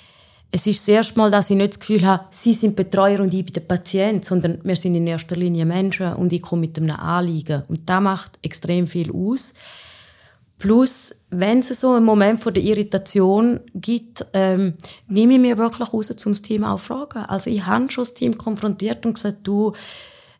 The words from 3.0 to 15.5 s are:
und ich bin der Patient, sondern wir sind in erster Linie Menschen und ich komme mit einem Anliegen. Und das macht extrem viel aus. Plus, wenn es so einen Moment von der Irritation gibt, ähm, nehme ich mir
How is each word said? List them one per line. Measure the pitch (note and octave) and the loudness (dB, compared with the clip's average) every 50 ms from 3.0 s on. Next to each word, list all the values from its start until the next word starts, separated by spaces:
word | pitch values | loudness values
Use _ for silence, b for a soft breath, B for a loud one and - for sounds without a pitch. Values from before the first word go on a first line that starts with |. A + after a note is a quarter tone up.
| F#3+ G3+ G3+ G3 | 4 4 4 2
und | G3 F#3+ F3+ | 0 0 0
ich | F#3+ F#3 | -2 -4
bin | - - | -4 -8
der | E3+ | -10
Patient, | D#3+ - F#3 F3+ - - - F#3+ F#3+ G#3+ A3 G3 G#3 | -4 -4 -4 -4 -2 -4 -2 0 0 0 0 -2 -2
sondern | - F#3 F3+ E3 E3 E3+ E3 | -2 -2 0 0 0 -4 -4
wir | - F#3+ F#3 | -4 -4 -4
sind | E3+ - F#3 F3 | -2 0 0 0
in | E3+ E3+ | 0 0
erster | E3+ E3 E3 E3 - F3+ | -2 -4 -6 -6 -8 -4
Linie | F3 F3+ F3 E3+ E3 D#3+ | -4 -2 -2 0 0 0
Menschen | E3 E3+ F#3 F#3+ G3 F3+ - F#3+ F3 | 0 0 0 -2 -2 -2 -4 -4 -4
und | - - F3+ F3+ | -2 -2 -2 0
ich | E3+ F3 | 0 -2
komme | F3+ - F3+ E3+ | -4 -4 -2 -2
mit | E3 D#3+ D#3+ D#3 | -2 -4 -4 -2
einem | D#3+ D#3 | -2 -2
Anliegen. | D3+ - E3 D#3+ E3+ F3 F3+ F3 E3 D#3 D#3 - D3+ C#3 C3+ | -2 -4 -4 -2 0 0 0 0 -2 -4 -4 -2 -4 -4 -4
Und | - E3 D#3+ - - | -6 -8 -8 -4 -2
das | F#3 F#3+ | 0 0
macht | G3+ G3 F#3+ F3+ - - - _ | 2 0 -2 -2 -8 -16 -20 _
extrem | - D3+ - - - F3 F3 F3+ F3 | -10 -10 -8 -8 -4 -2 0 0 0
viel | D#3+ - F3+ E3 D3+ | -2 -2 -4 -4 -4
aus. | - E3+ F#3 G#3 B3+ C4+ - - B B B B B B B B B B B B B B B B B B B _ _ | -4 -4 -4 -2 -2 -2 -4 -6 B B B B B B B B B B B B B B B B B B B _ _
Plus, | _ - G3 A3 A#3+ C4 B3+ - - - - - _ _ _ | _ 0 4 4 4 4 4 2 -2 -4 -6 -8 _ _ _
wenn | - F3+ F#3 G#3 A#3 B3+ | -4 -2 0 2 2 2
es | B3+ B3+ B3+ - | 2 0 -2 0
so | - B3+ B3+ | 2 2 4
einen | A#3 A3+ | 4 6
Moment | A3 G#3+ G#3 G3 G3+ A3+ A3+ | 6 6 6 4 4 2 2
von | - A3+ F3+ | -2 -2 -2
der | F#3 | 0
Irritation | - G3+ G#3+ G3+ G#3 G#3 - F#3+ G3 - - G3+ F#3 F#3 G3 G#3 A3+ A#3+ A#3+ A#3 - - _ | 2 2 0 0 0 -2 -2 -4 -4 0 2 2 4 4 4 4 4 2 0 -2 -6 -12 _
gibt, | F#3+ - - A#3+ A3+ A3+ - _ - - - | -10 -4 -4 -4 -4 -6 -10 _ -12 -12 -4
ähm, | - G3 F#3+ F#3+ F#3 F#3 G3 F#3 E3 B B B B B B - | -2 0 2 2 2 2 0 -2 -2 B B B B B B -2
nehme | G3 G3+ A3 A#3+ | 2 4 6 6
ich | C4 B3+ | 6 6
mir | B3 B3 | 6 4